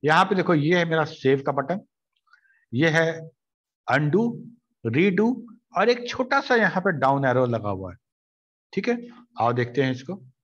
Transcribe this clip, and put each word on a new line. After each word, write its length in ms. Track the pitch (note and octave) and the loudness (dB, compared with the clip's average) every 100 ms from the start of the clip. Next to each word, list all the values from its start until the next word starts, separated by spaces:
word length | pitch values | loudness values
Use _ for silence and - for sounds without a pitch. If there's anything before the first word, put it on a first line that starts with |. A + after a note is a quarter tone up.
यहाँ 200 | C#3 D#3+ | 4 4
पे 100 | F#3+ | 4
देखो, 200 | G3 F3 | 2 2
ये 240 | E3 D3 F3+ | 2 2 2
है 60 | |
मेरा 200 | E3+ D#3+ | 2 0
save 380 | D3+ - C3+ C#3 C#3 | -2 -2 2 2 0
का 60 | |
button, 280 | C#3+ C3+ F#3 - _ _ _ _ _ _ _ _ | -4 -4 -6 -8 _ _ _ _ _ _ _ _
ये 160 | A#2 D#3+ | 0 2
है 180 | D#3 D#3+ D#3+ D#3+ _ _ _ _ _ - | 2 0 -4 -12 _ _ _ _ _ 0
undo, 360 | C3 D3 E3+ A#3 A#3 - - _ _ | 0 2 2 0 -4 -14 -20 _ _
redo, 440 | A2+ A#2+ G3 F#3 A3 C4 - - _ - | -4 2 2 2 0 0 -8 -20 _ -2
और 120 | G#3+ | 0
एक 200 | A#3+ A#3+ | 0 -4
छोटा 320 | - B3+ C#4 | -8 -2 -2
सा 160 | C#4 B3 | 2 2
यहाँ 240 | G3+ F#3 | 2 0
पे 120 | F#3+ D#3 | -2 0
down 260 | C3 C#3 | 2 2
arrow 200 | C#3 B2 B2+ | 2 2 2
लगा 240 | A#2 G#2 | -2 -4
हुआ 200 | F#2+ F#2 | -8 -10
है। 40 | F2 _ _ _ _ _ _ _ | -16 _ _ _ _ _ _ _
ठीक 160 | - G3 | -6 -4
है, 80 | A#3+ - - - - | -4 -6 -20 -20 -2
आओ 120 | A2+ | 0
देखते 300 | B2 A#2+ C#3+ | 0 -2 -2
हैं 100 | C3 | -2
इसको। 220 | B2+ - G3 - _ | -2 -8 -14 -14 _